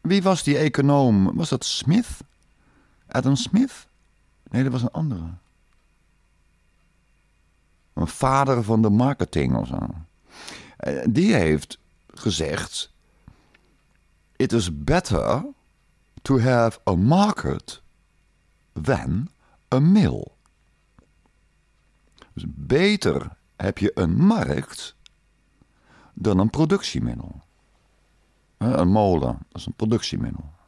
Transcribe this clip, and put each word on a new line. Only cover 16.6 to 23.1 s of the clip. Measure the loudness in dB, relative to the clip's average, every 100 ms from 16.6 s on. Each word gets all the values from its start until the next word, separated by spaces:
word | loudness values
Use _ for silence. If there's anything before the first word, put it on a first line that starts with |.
| 2 0 -2
a | 2
market | 4 4 2 -2 -6 -6 -10 -20 _ _ _ _ _ _ _ _ _ -8
than | -2 -2 -2 -4 -6 _ _ _ _
a | 2
mill." | 6 6 4 0 -10 _ _ _ _ _ _ _ _ _ _ _ _ _ _ _ _ _ _ _ -18
Dus | -12 -12
beter | -12 -2 2 2 2 0